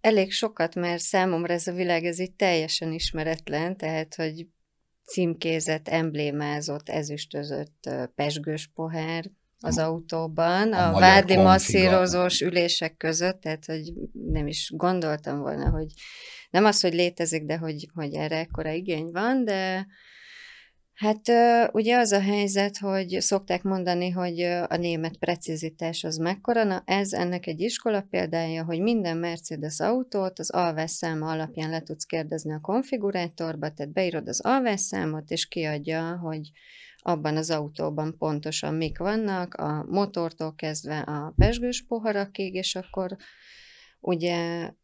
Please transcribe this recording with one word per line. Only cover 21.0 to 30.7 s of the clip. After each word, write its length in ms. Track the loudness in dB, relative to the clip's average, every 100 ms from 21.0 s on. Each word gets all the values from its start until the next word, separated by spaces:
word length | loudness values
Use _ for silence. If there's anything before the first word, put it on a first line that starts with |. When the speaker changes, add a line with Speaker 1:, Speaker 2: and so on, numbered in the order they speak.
| 0 0 4
Speaker 1:
ö, 360 | 6 8 8 4
ugye 240 | 2 4 4
az 140 | 6
a 80 | 4
helyzet, 580 | 4 2 2 2 0 -2
hogy 380 | -2 -2 -2 -2
szokták 420 | 0 0 0 -2
mondani, 480 | 0 0 0 0 0
hogy, 300 | 0 -2 -2
ö, 220 | 0 0 0
a 80 | -2
német 400 | 0 0 -4 -4
precizitás 880 | -4 -2 -4 -4 -6 -6 -6 -4
az 120 | -6 -2
mekkora. 480 | -2 -2 0 2
Na, 180 | 2 0 -2
ez 260 | -2 -2
ennek 340 | -2 -2 -4 -6
egy 140 | -4
iskola 400 | -4 -2 -2 -2 -2
példája, 540 | -4 -2 -2 -2 -4
hogy 160 | -4 -2
minden 360 | 0 0 0 -2
Mercedes 640 | -4 -6 -8 -8 -6 -2
autót 580 | 0 0 -2 -2 -4 -4
az 120 | -4
alvás 400 | 0 0